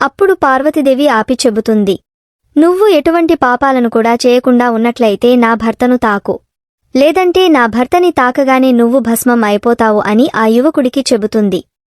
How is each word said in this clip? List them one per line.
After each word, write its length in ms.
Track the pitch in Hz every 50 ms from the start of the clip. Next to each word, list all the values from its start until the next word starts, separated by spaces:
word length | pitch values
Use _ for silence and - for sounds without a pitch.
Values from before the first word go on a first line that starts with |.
అప్పుడు 320 | - 269 - - 392 381 370
పార్వతీదేవి 760 | - - 277 262 262 269 311 302 320 277 277 262 247 294
ఆపి 260 | 294 240 220 214 - 254
చెబుతుంది, 680 | 240 - 247 214 220 214 - 220 214 208 190 190 - - _ _ _ _ _ _ _ _ _ _
"నువ్వు 300 | 285 311 339 359 370 415
ఎటువంటి 480 | 427 370 294 277 330 330 339 330 320 330
పాపాలను 540 | - - 247 247 240 277 277 262 254 240 233
కూడా 240 | - 233 220 226 233
చేయకుండా 580 | 240 - 247 240 254 - 254 247 240 247 247
ఉన్నట్లయితే 640 | 233 220 226 240 240 - 240 214 202 196 - 240 254
నా 180 | 247 233 226 226
భర్తను 440 | 214 226 226 214 - 247 247 254
తాకు, 420 | 240 - 220 208 196 - - - - - _ _ _ _ _ _ _ _ _ -
లేదంటే 520 | 254 277 311 311 370 370 359 339 370 370
నా 180 | 359 311 269 240
భర్తని 460 | 226 202 233 254 - - 359 359 349
తాకగానే 600 | 311 - 254 247 247 - 277 262 262 262 262 262
నువ్వు 280 | 247 233 233 233 247 269
భస్మం 440 | 226 233 233 226 - 247 240 233 220
అయిపోతావు" 560 | 208 208 202 - 240 233 - 233 220 214 208
అని 280 | - - 208 220 262 - -
ఆ 100 | 208 220
యువకుడికి 580 | 220 226 240 254 320 - 311 262 247 - 277 262 - 247
చెబుతుంది. 500 | 220 202 214 - 226 208 202 185 175 - _ _ _ _ _ _